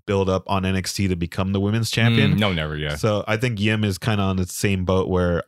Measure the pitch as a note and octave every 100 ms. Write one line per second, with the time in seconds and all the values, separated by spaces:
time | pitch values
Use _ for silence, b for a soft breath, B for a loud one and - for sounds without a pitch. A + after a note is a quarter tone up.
0 | - G2 F#2+ F#2+ - G2 F#2+ F#2+ F2+ -
1 | G2 F2+ E2+ - F#2+ G2 G2+ A2+ A2 -
2 | A#2 A#2 A2 G2 G#2+ F2 D#2 D2+ D2+ D2+
3 | A2+ G#2 G2+ G#2+ B2 G#2+ G#2+ A2 G#2+ F#2
4 | - G#2 F#2+ F#2+ F2+ - G#2+ F#2+ F2+ F#2
5 | F#2+ F#2 F2 E2+